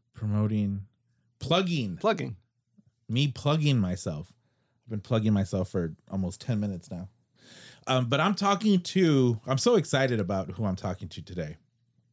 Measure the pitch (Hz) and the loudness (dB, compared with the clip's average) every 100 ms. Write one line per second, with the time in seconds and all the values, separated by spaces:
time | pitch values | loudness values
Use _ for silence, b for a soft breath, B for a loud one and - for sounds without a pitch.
0 | _ - 107 104 107 107 101 98 101 _ | _ -8 -2 0 2 2 0 -2 -8 _
1 | _ _ _ - - 170 185 165 107 120 | _ _ _ -8 0 2 2 0 -2 -2
2 | 208 214 131 110 _ _ _ _ _ _ | -2 0 -4 -8 _ _ _ _ _ _
3 | - 120 147 - 147 156 147 127 92 90 | -4 0 0 0 -2 0 2 2 0 -2
4 | - 76 85 _ _ _ _ _ - 107 | -6 -8 -10 _ _ _ _ _ -12 -10
5 | - 113 107 104 95 95 90 95 85 80 | -2 0 2 2 2 -2 -2 -2 -4 -6
6 | - 98 90 - - 110 104 92 - 87 | -10 -4 -4 -6 -6 -4 -4 -6 -10 -12
7 | 95 _ _ _ B B B B - 131 | -12 _ _ _ B B B B -2 0
8 | 123 139 170 202 202 202 214 190 175 190 | 2 2 2 2 2 2 4 2 2 2
9 | 175 139 127 113 - 135 - 165 143 139 | 4 6 4 2 0 0 4 4 4 2
10 | 135 117 92 95 80 92 107 92 101 92 | 2 0 -2 -2 -4 -4 -2 -2 -4 -6
11 | 92 - 78 87 78 80 _ _ _ _ | -10 -14 -12 -8 -8 -10 _ _ _ _
12 | _ | _